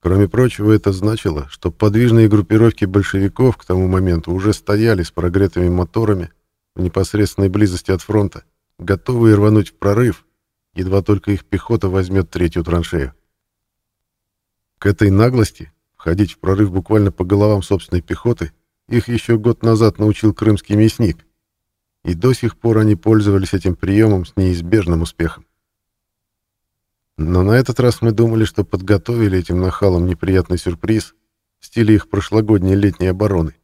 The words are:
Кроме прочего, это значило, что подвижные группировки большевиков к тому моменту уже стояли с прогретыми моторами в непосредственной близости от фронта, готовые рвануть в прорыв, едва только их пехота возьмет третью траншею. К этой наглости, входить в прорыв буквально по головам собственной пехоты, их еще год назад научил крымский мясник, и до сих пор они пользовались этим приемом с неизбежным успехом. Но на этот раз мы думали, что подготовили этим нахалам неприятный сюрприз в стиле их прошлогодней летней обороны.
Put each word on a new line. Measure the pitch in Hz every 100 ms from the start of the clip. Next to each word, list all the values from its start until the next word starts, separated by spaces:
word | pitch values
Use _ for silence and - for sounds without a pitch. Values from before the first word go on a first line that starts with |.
Кроме | 87 95 101
прочего, | 110 127 - 104
это | 107 101
значило, | 95 101 110 101 76 69
что | - 90
подвижные | - 107 104 123 113 110
группировки | 104 90 110 117 - 98
большевиков | 95 98 98 98 - 127 -
к | -
тому | 92 92
моменту | 92 92 85 80
уже | 90 98
стояли | - - 104 113 101
с | 85
прогретыми | - 87 92 98 90 90
моторами | 90 87 - 110 98 85 _ _ _ _ -
в |
непосредственной | 90 90 95 104 101 - 98
близости | 95 104 90 -
от | 95
фронта, | - 107 101 - _ _ _ _
готовые | 87 98 - 123 113
рвануть | 104 104 107 101
в |
прорыв, | _ 101 104 123 90 _ _ _ _ _ -
едва | 92 98
только | 92 101 -
их | 101
пехота | - 95 - 117 98
возьмет | 95 92 95 87
третью | 87 87 87
траншею. | 82 85 82 85 65 - _ _ _ _ _ _ _ _ _ _ _ _ _ _ _ _
К | 101
этой | 98 104
наглости, | 98 117 127 107 - 76 _ _ _
входить | - 90 98
в | -
прорыв | 85 98 104
буквально | 90 87 107 101
по | -
головам | 90 101 104 104
собственной | 92 95 - 90
пехоты, | - 87 120 117 78 _ _ _ _
их | 120 -
еще | 117 - 117
год | 110 117
назад | 113 113 113 -
научил | 104 101 107 98
крымский | 107 104 - 104
мясник, | 110 - 110 82 _ _ _ _ _ _ _ _
и | -
до | 85 123
сих | 131 117 -
пор | 117 110
они | 107 104
пользовались | - 110 104 98 95 98
этим | 95 87
приемом | 92 101 110 98 87
с | -
неизбежным | 92 87 85 110 85 85
успехом. | 82 - 82 - _ _ _ _ _ _ _ _ _ _ _ _ _ _ _ _ _ -
Но | 76 90
на | 92
этот | 117 123 120
раз | 123 113
мы | 117
думали, | 107 117 113
что | 110 - 95
подготовили | 95 92 101 - 120 107 92
этим | 85 87
нахалам | 92 - 101 90 90
неприятный | 87 90 95 87 90
сюрприз | - 85 - 110 - _ _ _ _ _
в | -
стиле | - 110 107
их | -
прошлогодней | 98 - 107 107 107 92 98
летней | 101 85 92
обороны. | 92 104 95 80 -